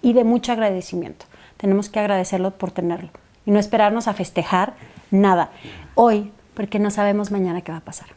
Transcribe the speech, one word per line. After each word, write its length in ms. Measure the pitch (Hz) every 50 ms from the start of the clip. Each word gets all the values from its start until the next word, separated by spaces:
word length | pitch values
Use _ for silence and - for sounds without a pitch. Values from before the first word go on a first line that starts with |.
| -
y 100 | 240 226
de 120 | 254 240
mucho 280 | 226 233 247 247 - 240
agradecimiento. 720 | 220 220 208 190 185 175 - - 180 170 - 78 _ - _ _ - - - _
Tenemos 320 | _ - 196 190 202 208 208
que 100 | - 220
agradecerlo 520 | 208 202 202 190 185 185 - 185 185 196 190
por 180 | - - 180 -
tenerlo 380 | - 175 175 170 - 170 160 _ - _ _ _ _ _
y 40 | 208 202
no 60 | 208
esperarnos 480 | 202 208 220 220 214 208 214 233 226
a 80 | 233 202
festejar 600 | - 185 - - - 165 - - 180 190 254 - - - - - - - _
nada 400 | - 190 202 196 190 175 165 - - - - - - - - - -
hoy, 360 | - 233 240 220 208 208 202 - - _ _ _
porque 240 | - 208 202 - 208
no 120 | 208 202
sabemos 400 | 202 214 202 202 202 208 208 196
mañana 320 | 208 202 185 180 170 180 175
qué 100 | - 160
va 60 | 165
a 60 | -
pasar. 240 | - 185 - - - -